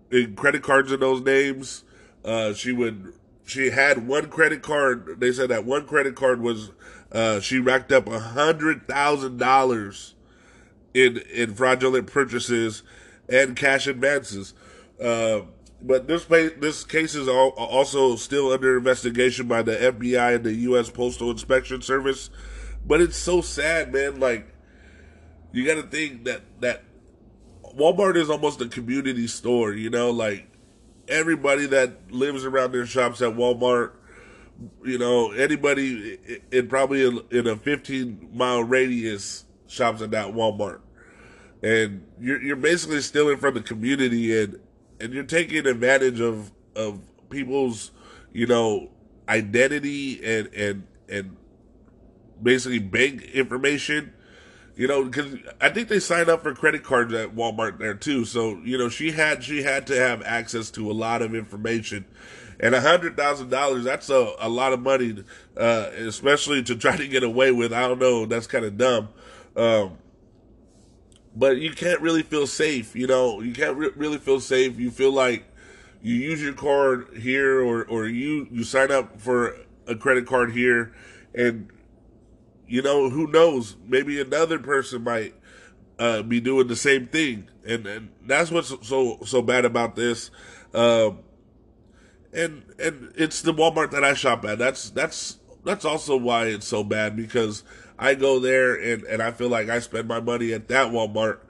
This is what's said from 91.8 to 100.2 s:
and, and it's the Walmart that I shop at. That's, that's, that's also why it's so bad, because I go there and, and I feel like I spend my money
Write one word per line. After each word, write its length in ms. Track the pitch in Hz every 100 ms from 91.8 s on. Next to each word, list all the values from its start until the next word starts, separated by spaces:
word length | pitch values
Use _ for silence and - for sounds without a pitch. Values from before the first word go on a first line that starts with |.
| _ _ _ _ _
and, 300 | 165 170 151 - -
and 320 | 156 143 120 -
it's 260 | 156 -
the 120 | 160
Walmart 380 | 156 160 156 147
that 140 | 143 143
I 80 |
shop 320 | 135 135 117 104
at. 120 | 107
That's, 320 | 127 131 104
that's, 500 | 113 160 - - - _ - -
that's 180 | 196
also 320 | 151 156 147 131
why 300 | 120 117 113
it's 220 | 104 -
so 160 | 107
bad, 340 | 104 107 107 107
because 460 | 110 123 107 107 - - - -
I 160 | 131
go 260 | 139 135 131
there 360 | 127 131 127 113
and, 280 | 113 110
and 180 | - 110
I 100 | 113
feel 160 | 117 123
like 220 | 117 107
I 100 | 117
spend 280 | - 113 113
my 120 |
money 320 | 113